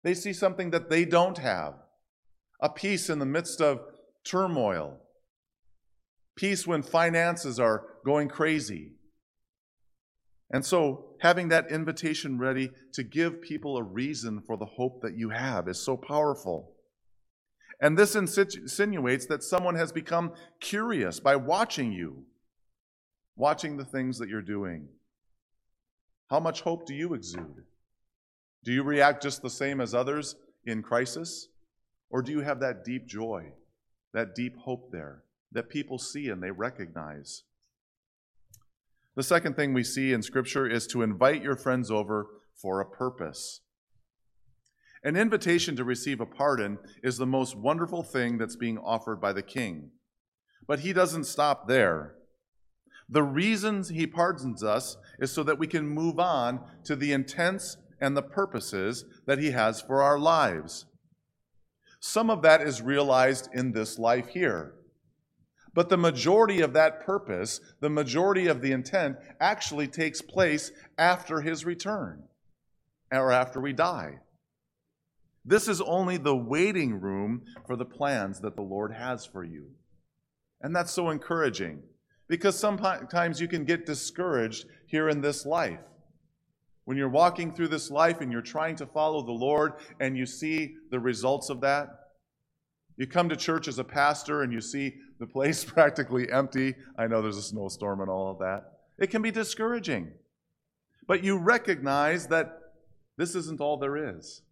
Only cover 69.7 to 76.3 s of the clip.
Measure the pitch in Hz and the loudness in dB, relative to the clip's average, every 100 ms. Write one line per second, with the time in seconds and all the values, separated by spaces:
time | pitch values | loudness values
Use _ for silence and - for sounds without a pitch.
69.7 | 147 143 - 160 147 - - 175 151 - | -2 -4 0 -2 -2 -4 4 6 4 -2
70.7 | - - - 170 180 - 156 151 160 165 | -14 -12 4 4 4 0 -2 -2 -4 -4
71.7 | 175 196 214 110 76 69 _ _ _ _ | -4 -4 -4 -6 -10 -20 _ _ _ _
72.7 | _ _ _ _ 131 131 123 127 131 139 | _ _ _ _ 2 6 4 4 -2 -4
73.7 | 135 170 156 78 69 _ _ _ _ _ | 2 0 0 -8 -12 _ _ _ _ _
74.7 | _ _ _ _ _ _ _ 120 208 220 | _ _ _ _ _ _ _ 4 4 4
75.7 | 180 156 175 185 180 143 | -2 0 0 0 0 2